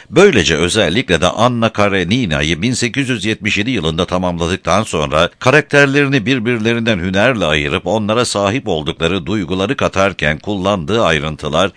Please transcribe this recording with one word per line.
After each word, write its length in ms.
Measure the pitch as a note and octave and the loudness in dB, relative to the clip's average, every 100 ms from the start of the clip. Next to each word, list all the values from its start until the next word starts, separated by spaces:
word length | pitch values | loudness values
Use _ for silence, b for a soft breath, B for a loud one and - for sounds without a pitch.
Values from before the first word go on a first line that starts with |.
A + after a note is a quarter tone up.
| B | B
Böylece 460 | C#3+ G3+ B2 D#2 D2+ | 4 6 6 2 2
özellikle 680 | E2+ A2 F2 G2 - E2 | 0 2 0 0 0 2
de 60 | F2 | 2
Anna 420 | - B2 A#2+ A2+ | 2 0 2 -2
Karenina'yı 920 | - G2+ F#2+ F2 B2 G#2+ C#2+ D2+ D#2+ | 0 0 0 0 0 0 0 0 0
bin 120 | A2 | -2
sekiz 360 | A#2+ F#2+ G2 C3 | 0 -2 -2 -2
yüz 160 | A#2+ G2 | -2 -2
yetmiş 320 | G#2+ G#2 F#2+ | -2 -2 -2
yedi 140 | G#2+ | -2
yılında 340 | A#2 D#2 D#2+ F2+ | -2 -2 -2 -2
tamamladıktan 760 | F2+ F2+ F2 E2 F#2 - F#2 | -2 -2 -2 -2 -2 0 0
sonra 460 | A2 E2+ C#2+ D2+ F2 - | 0 -2 0 0 0 0
karakterlerini 840 | B2+ D3 - C#3+ C#3 C#3 C#3 C#3 G2 | 2 2 4 4 4 4 2 0 0
birbirlerinden 720 | C3+ A2 B2 A2 A#2 A2+ G#2 | -2 0 -2 0 0 0 0
hünerle 460 | F#2 F#2+ A#2 A#2 E2 | 0 2 2 2 0
ayırıp 420 | D2+ D2 F2 F2 | 0 0 -2 -2
onlara 380 | G#2+ G#2 A2 A#2 | -2 0 0 0
sahip 420 | G#2 G2+ A#2+ G#2 | 0 0 -2 -2
oldukları 580 | E2 D2 E2 D#2+ F#2+ D#2 | -4 -4 -2 -2 -2 -4
duyguları 520 | G#2+ E2 F#2 G2+ C#3 | -4 -2 -2 -2 -2
katarken 640 | F2+ F#2 G2 F2+ D2+ D#2 | -2 0 -2 0 -4 -2
kullandığı 640 | - G#2 F#2 G2+ D2+ A2+ | -4 -4 -2 -2 -2 0
ayrıntılar 680 | F#2+ D#2+ D2+ D2 D2+ D2+ G2 | 0 0 -2 -6 -4 0 -2